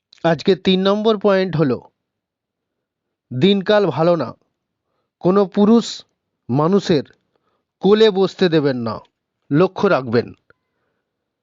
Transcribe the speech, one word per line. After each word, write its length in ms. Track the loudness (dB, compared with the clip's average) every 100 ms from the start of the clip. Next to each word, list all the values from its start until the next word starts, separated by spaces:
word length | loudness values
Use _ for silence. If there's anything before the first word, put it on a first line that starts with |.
| _ _
আজকে 280 | -2 0 0 0
তিন 220 | 0 0
নম্বর 320 | 0 0 -2 0
পয়েন্ট 360 | 0 0 -2 -2
হলো, 220 | -2 -4 -10 _ _ _ _ _ _ _ _ _ _ _ _ _ _
দিনকাল 520 | -2 0 0 0 0 0
ভালো 280 | 0 0 0
না, 120 | -4 -12 _ _ _ _ _ _ _ _
কোনো 200 | 0 0 0
পুরুষ 400 | 2 4 2 0 -10 -18 _ _ _ -6
মানুষের 560 | -2 0 0 0 -2 -2 _ _ _ _ _ _ _
কোলে 260 | 0 4 4
বসতে 360 | 2 -2 0 0
দেবেন 300 | 0 0 -4 -6
না, 80 | -10 -14 _ _ _ _
লক্ষ্য 360 | 0 0 0 0
রাখবেন। 400 | 0 -2 -4 -4 -12 _ _ _ _ _ _ _ _ _ _